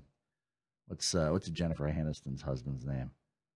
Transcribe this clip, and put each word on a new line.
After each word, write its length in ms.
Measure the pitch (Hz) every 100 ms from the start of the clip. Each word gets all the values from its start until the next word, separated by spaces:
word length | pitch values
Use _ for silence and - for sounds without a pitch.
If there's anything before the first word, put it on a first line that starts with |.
| - _ _ _ _ _ _ _ -
what's, 280 | 85 -
uh, 140 | 92 78
what's 180 | 87 95
Jennifer 340 | 80 85 80 73
Aniston's 520 | 78 78 73 - 67
husband's 440 | 71 65 64 67 64
name? 240 | 67 65 - _ _ _